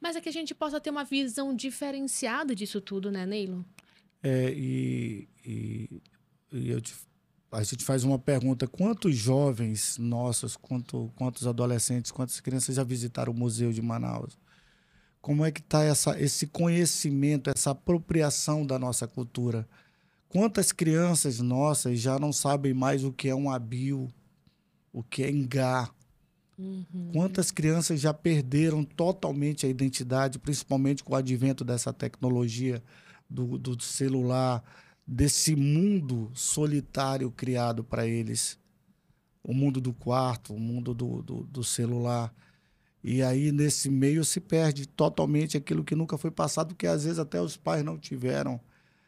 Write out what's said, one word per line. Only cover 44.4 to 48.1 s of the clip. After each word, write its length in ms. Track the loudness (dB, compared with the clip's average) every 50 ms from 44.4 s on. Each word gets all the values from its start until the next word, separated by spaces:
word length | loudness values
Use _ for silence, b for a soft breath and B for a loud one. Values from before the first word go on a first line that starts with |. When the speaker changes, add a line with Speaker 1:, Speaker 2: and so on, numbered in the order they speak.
| -2 2 2 4 4 4 2 0 -4
Speaker 2:
totalmente 720 | -4 _ 2 2 2 2 2 2 4 4 4 2 2 0
aquilo 260 | -2 -2 -2 -2 -2 0
que 100 | 0 0
nunca 240 | 0 0 -2 -4
foi 140 | -4 -4 -4
passado, 420 | -2 0 0 0 0 -2 -2 -4 -4
que 140 | -2 0
às 160 | 0 2 2 0
vezes 160 | -2 -2 -2
até 220 | -4 -2 -2 -2
os 160 | -2 -4 -4
pais 260 | -4 -2 -2 0 0 0
não 140 | -2 -4
tiveram. 640 | -8 -8 -8